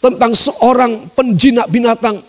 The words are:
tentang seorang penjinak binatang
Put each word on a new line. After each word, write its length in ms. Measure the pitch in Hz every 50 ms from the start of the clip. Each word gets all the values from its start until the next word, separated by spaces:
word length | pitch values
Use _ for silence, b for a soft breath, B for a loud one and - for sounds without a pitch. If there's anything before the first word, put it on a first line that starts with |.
tentang 320 | - 247 247 - 247 226 233
seorang 720 | - - 277 277 - - 240 254 247 254 240 226 220 - - -
penjinak 560 | - 262 247 220 165 - 277 240 240 226 -
binatang 520 | 160 247 233 233 226 220 226 240 208 190 -